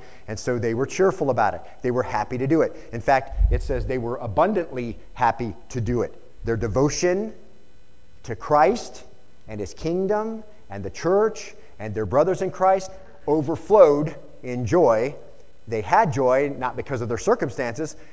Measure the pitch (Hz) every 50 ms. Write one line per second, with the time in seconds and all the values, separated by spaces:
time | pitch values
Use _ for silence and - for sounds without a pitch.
0 | - - - - - - 110 104 - 131 123 120 107 113 113 117 135 131 - -
1 | 190 190 - - 156 135 123 117 110 98 - - - - - - - 123 120 127
2 | 120 - - 107 107 - 127 117 131 139 165 160 131 117 - - - - - 117
3 | - - 139 131 - - - - - - 127 123 - - 135 120 104 98 131 131
4 | 117 117 123 - 123 117 95 143 165 202 214 190 165 - 131 127 120 117 101 -
5 | - - - - 127 113 - - 120 110 - - - - - 127 110 95 123 120
6 | 95 - - - - - - - - 113 117 120 117 113 95 131 139 147 - -
7 | 180 180 180 196 220 220 - - - - - - - - - - - - - -
8 | - - - - - - 113 - - - 151 147 156 185 240 226 - - - -
9 | - - - - - - - - - - 110 104 98 - - - - 160 170 185
10 | 190 190 214 208 220 226 226 220 226 - - - - - 98 101 92 95 - -
11 | - 165 190 202 214 220 214 - - - - - - - - - 101 110 98 110
12 | 110 87 110 139 160 185 180 - 190 185 - - 185 190 190 190 190 - - -
13 | - - - - - - 147 160 143 147 160 - - - 208 214 180 151 147 143
14 | 151 160 - - - - - - - 123 123 123 123 98 156 180 160 123 113 110
15 | 120 135 147 - - - - - - - - - - 107 113 110 98 - 175 208
16 | 233 170 110 139 131 123 127 135 147 143 143 131 127 123 120 120 107 - 139 110
17 | 120 110 120 - - 196 240 - 170 135 - - 127 120 110 131 160 151 - -
18 | - -